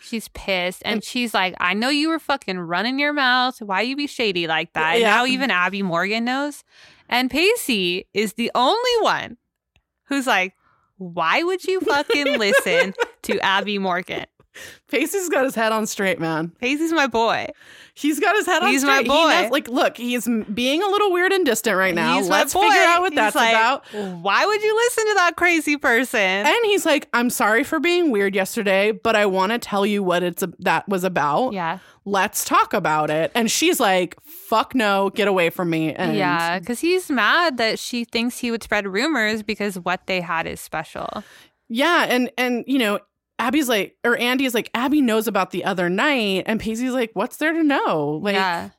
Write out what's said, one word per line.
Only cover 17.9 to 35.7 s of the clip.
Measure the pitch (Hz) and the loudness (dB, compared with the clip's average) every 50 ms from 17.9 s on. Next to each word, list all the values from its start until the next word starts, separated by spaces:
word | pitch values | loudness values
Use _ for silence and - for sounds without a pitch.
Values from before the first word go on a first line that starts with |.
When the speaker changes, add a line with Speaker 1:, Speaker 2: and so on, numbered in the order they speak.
| _ | _
Speaker 2:
He's | - - 294 311 294 | -4 -2 -2 0 0
got | - 415 392 | 0 2 2
his | 427 359 | 2 2
head | - 359 320 | 2 0 2
on | 349 - | 2 2
Speaker 1:
He's | 262 277 262 | 2 2 2
my | 285 269 269 | 2 2 2
Speaker 2:
straight. | 254 | 2
He | 247 | 2
knows, | 285 302 330 311 254 - 185 | 2 4 4 4 4 2 2
Speaker 1:
boy. | 226 | 0
Speaker 2:
like, | 247 294 302 - | -2 -2 -4 -2
look, | 233 277 302 196 - | -2 0 0 0 0
he's | - 233 240 247 247 - 240 | -2 -6 -4 -4 -2 -2 -2
m-, | 240 220 208 - 208 | -2 -2 -2 -4 -4
being | 208 240 254 277 320 403 | -2 -2 0 0 0 0
a | 403 | 0
little | 381 415 415 415 349 | 0 2 2 2 2
weird | 359 349 381 | 2 2 2
and | 392 392 370 | 2 2 2
distant | - - 220 - 233 202 180 | 2 0 0 0 0 2 2
right | 190 190 175 | 2 2 2
now. | 170 165 160 170 185 | 2 2 2 2 2
Speaker 1:
He's | 196 175 | 2 2
my | 190 202 | 4 2
Speaker 2:
Let's | 285 277 | 2 2
figure | - 359 403 440 | 2 2 4 6
Speaker 1:
boy. | 403 359 339 | 6 6 6
Speaker 2:
out | 330 339 339 | 6 4 4
what | 359 381 311 | 2 0 0
Speaker 1:
He's | 277 | 2
Speaker 2:
that's | 220 208 208 | 0 2 2
Speaker 1:
like, | 294 240 226 226 | 2 2 4 4
Speaker 2:
about. | 226 226 233 277 - - - - | 4 4 2 0 -2 -6 -10 -10
Speaker 1:
"Why | 214 202 190 180 170 165 196 196 226 294 | -8 -8 -8 -8 -6 -2 0 2 2 2
would | 381 427 415 | 2 2 0
you | 427 427 440 | 0 0 2
listen | 440 466 480 - - 440 427 | 2 2 2 0 0 0 2
to | 415 | 2
that | 392 359 349 330 - | 4 2 2 2 2
crazy | 349 359 339 330 294 - 294 285 | 2 2 2 2 0 0 -2 0
person?" | - 269 240 226 262 - - 233 | 2 2 2 2 2 0 0 0
Speaker 2:
And | 202 185 185 196 202 285 349 466 466 | 2 2 2 2 2 2 2 2 2
he's | 415 415 370 - | 2 2 2 2
like, | 320 294 294 302 _ - | 2 0 0 0 _ -2
"I'm | 233 240 247 | 0 0 0
sorry | - - 233 202 214 226 202 | 0 0 2 2 2 2 0
for | - - 320 | 0 -2 0
being | 269 349 349 359 349 311 | 0 2 2 2 2 2
weird | 240 202 202 196 196 | 2 2 0 0 0
yesterday, | 202 190 - - 240 202 202 190 190 196 214 | 0 -2 -2 -4 -4 0 2 2 2 2 2
but | 220 - _ 233 220 | 0 -2 _ 0 2
I | 214 208 | 2 2
wanna | 202 185 190 185 196 226 240 | 2 2 2 0 0 0 -2
tell | - - - 196 202 | -4 -2 -2 0 0
you | 208 208 202 202 | 2 0 0 0
what | 180 175 175 | 0 0 0
it's | 180 180 170 - 190 | 0 -2 -2 -4 -6
a-, | 180 - _ | -6 -6 _
that | - - 165 160 - - | 0 0 0 0 0 -2
was | 202 185 175 | -4 -2 -2
about. | 190 175 165 147 147 143 165 - 262 208 | -2 -2 0 0 0 0 0 0 -2 -4
Speaker 1:
Yeah. | 190 170 160 170 185 - - - _ _ | -4 -4 -6 -6 -8 -12 -20 -20 _ _
Speaker 2:
Let's | 196 202 247 294 208 - - - | -2 0 0 0 0 -2 -6 -4
talk | - 277 370 427 415 - | 0 2 2 2 2 0
about | 214 170 156 156 156 151 151 | -2 0 0 0 0 0 0
it." | 151 156 165 - - | 0 0 0 0 0
And | - - 208 | 0 0 0
she's | - - 311 339 349 - | 0 2 2 2 2 4
like, | 254 202 190 185 180 160 - _ _ | 2 2 2 2 0 -2 -6 _ _
"Fuck | - - - - - 233 220 - - - | -20 -20 -20 -6 0 0 0 0 0 0
no, | 262 220 208 202 196 196 196 | 0 0 2 2 2 0 0
get | 190 - 202 202 | 0 0 0 2
away | 196 185 170 165 | 2 2 2 0
from | 165 - 185 | 0 -2 -2
me." | 170 | -2